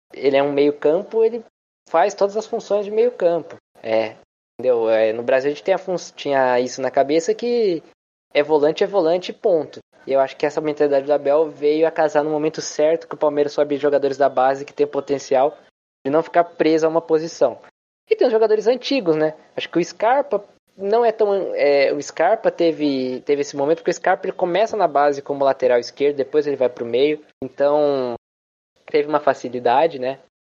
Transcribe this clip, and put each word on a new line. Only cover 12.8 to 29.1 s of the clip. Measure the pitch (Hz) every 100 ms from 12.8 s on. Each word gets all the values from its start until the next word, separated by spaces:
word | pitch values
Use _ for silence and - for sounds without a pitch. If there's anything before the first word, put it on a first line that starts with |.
| 151 165 165
que |
o | 147
Palmeiras | 151 147 143
sobe | - 143 139
jogadores | 143 139 139 131
da | 135
base | 127 131 139
que | 143
tem | - 143
potencial | 143 135 135 - 131 143 - _ _ _ _
de | 135
não | 151
ficar | 160 175
preso | 170 - 156 160 160
a |
uma | 160
posição. | 165 156 165 - 131 110 - _ _ _ -
E | 440
tem | 254
os |
jogadores | 220 220 214 202
antigos, | 254 - 269 175 156
né? | 156 156 -
Acho | - -
que | 165
o |
Scarpa | 170 - 220 277 262 202 - _ _ -
não | 196 226
é | 233
tão, | 226 208 196 147
é, | 104 143 143 135
o | 147
Scarpa | 139 - 170 220 185
teve, | 175 170 151 147 135 127 127 -
teve | 143
esse | 143
momento, | 143 143 165
porque | -
o |
Scarpa | - - 190 185
ele |
começa | - 180 170 220 220
na | 170
base | 143 147 139
como | - 139
lateral | 135 131 127 123
esquerdo, | 117 - 143 143
depois | 131 151 143
ele | 135
vai | 123
pro | - 120
meio. | 120 147 151 - -
Então, | 131 - 143 151 147 139 123 120 _ _ _ _ _ _ -
teve | -
uma | 147